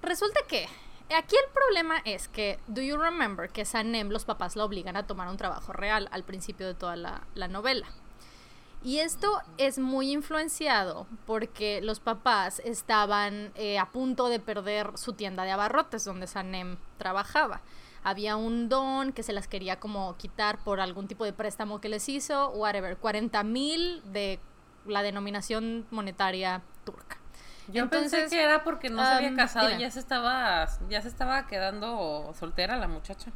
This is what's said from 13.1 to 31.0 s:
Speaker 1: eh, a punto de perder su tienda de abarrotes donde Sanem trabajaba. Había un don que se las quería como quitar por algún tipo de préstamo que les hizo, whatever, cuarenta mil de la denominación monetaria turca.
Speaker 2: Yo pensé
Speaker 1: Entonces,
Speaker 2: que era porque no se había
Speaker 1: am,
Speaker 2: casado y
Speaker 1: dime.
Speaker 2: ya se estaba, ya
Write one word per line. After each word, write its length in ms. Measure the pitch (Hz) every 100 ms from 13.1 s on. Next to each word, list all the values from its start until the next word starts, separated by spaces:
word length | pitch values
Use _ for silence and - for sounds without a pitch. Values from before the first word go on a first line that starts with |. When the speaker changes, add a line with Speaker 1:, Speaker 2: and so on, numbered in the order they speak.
| 208 208 208 208 202
Speaker 1:
eh, 240 | 214 202
a 120 | 190
punto 360 | 247 262 247 247
de 120 | 233
perder 560 | - 208 196 208 208 208
su 160 | -
tienda 320 | 208 202 190 185
de 60 |
abarrotes 520 | 190 208 277 320 -
donde 240 | 202 185 185
Sanem 480 | 202 185 185 180 180 - -
trabajaba. 640 | 185 190 202 294 285 - - - - -
Había 320 | 190 196 208 214
un 320 | 220 233 233
don 460 | 262 269 269 269
que 100 | 269
se 80 | 226
las 160 | 202 -
quería 320 | 196 185 185
como 380 | 214 208 190 175
quitar 400 | - - 208 208 -
por 160 | 196
algún 260 | 190 180 196
tipo 160 | -
de 80 | 214
préstamo 480 | 202 214 - 214 208
que 80 | 214
les 220 | 214 247
hizo, 400 | 277 269 285 277
whatever, 480 | 208 214 202 185 180
cuarenta 460 | 226 208 220 214
mil 580 | 208 240 285 330 349 349 214
de 300 | 202 202 190 - - - - 196
la 160 | 202
denominación 840 | 202 202 202 202 196 220 226 233 226
monetaria 680 | 220 196 185 190 185 185 185 - -
turca. 360 | - 202 - - - - - - -
Speaker 2:
Yo 200 | 202 240
pensé 280 | 320 294 330
Speaker 1:
Entonces, 120 | 311
Speaker 2:
que 120 | 330
era 220 | 302 302 311
porque 240 | 320 233
no 120 | 226 262
se 20 |
había 200 | 262 269
Speaker 1:
am, 80 | 262
Speaker 2:
casado 300 | 240 240 220
y 20 |
Speaker 1:
dime. 140 | 220
Speaker 2:
ya 80 | 240
se 80 | 262
estaba, 680 | 247 254 240 262 233 175 160 - 185
ya 120 | 208